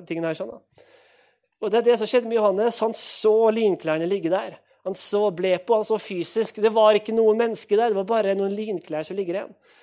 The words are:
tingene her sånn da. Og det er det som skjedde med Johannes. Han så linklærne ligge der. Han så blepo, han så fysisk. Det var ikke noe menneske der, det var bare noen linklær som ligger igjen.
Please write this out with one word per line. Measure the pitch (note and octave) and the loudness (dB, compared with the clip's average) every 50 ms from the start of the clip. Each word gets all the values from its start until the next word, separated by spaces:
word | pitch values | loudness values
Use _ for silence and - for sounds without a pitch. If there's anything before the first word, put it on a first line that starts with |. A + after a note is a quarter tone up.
| F3 | -8
tingene | - E3+ E3 E3 E3 | -8 -8 -6 -4 -4
her | D#3 | -6
sånn | - F#3+ A3+ | -6 -8 -12
da. | - - _ _ _ - _ _ _ _ _ _ _ _ _ _ _ _ _ _ _ _ | -12 -16 _ _ _ -20 _ _ _ _ _ _ _ _ _ _ _ _ _ _ _ _
Og | - G#3 | -4 0
det | G3 A#3 | 0 2
er | A3+ | 4
det | A#3+ A#3+ G3+ | 4 2 2
som | G#3+ G3+ | 0 0
skjedde | - B3 A#3+ | 0 0 0
med | A3+ A#3 A3+ | 0 0 2
Johannes. | G#3+ G#3 F#3 G3 A3 B3 - - | 2 2 2 2 0 0 0 0
Han | A3 A3+ A#3 - | 0 -2 0 -2
så | - - - - - G#3+ G#3+ A3 A3+ A3 A3 | -2 0 0 2 2 4 4 4 4 4 2
linklærne | A3+ A3+ G3+ F3+ F3 - D#3+ D#3 D#3+ E3 F3 | 2 2 0 0 0 -2 -2 -2 -2 -2 -2
ligge | G3 G3 E3 D#3+ | -2 -2 0 0
der. | F3+ G3 A#3 G3+ D#3 - _ _ _ _ | 0 -2 -2 -6 -12 -18 _ _ _ _
Han | _ F#3 F#3+ - | _ -6 -4 -2
så | - - G3+ G3+ G#3 G#3 | -2 0 0 0 0 0
blepo, | F3+ D#3+ F#3 F#3 F3+ F3 - - A#3 | 0 -2 0 0 0 0 0 0 0
han | G#3+ G#3 | 0 2
så | - A3 G#3 | 0 -2 -4
fysisk. | - - G3+ F3 E3 - - A3 A3 G3+ - G#3+ | -4 -6 -6 -6 -4 -4 -2 -2 -4 -4 -2 0
Det | G#3 A3+ G#3+ | 0 2 4
var | A3+ G#3+ G#3+ G#3+ G#3 | 6 6 6 4 4
ikke | G#3 - A3 | 0 0 0
noe | A3+ A3+ G#3+ G#3+ A3 | 2 4 4 4 2
menneske | A#3 A#3 A3 - - - G#3 G#3+ | 0 -2 -4 -6 -4 0 0 2
der, | A#3 A#3+ | 2 2
det | G#3 G3 | 0 -2
var | F#3+ F#3+ | -2 -2
bare | A#3 A3+ G3 G3 G3 | -2 0 0 0 0
noen | G3 G3 G3 G3+ | 0 -2 -2 -4
linklær | G#3 G#3+ G#3+ G3+ F3 - - D#3 D3+ D#3 | -6 -6 -6 -8 -10 -8 -8 -8 -8 -8
som | - F#3 | -8 -8
ligger | G3+ G3 E3+ E3+ G3 | -8 -6 -6 -6 -8
igjen. | - - - _ _ _ _ _ | -8 -12 -16 _ _ _ _ _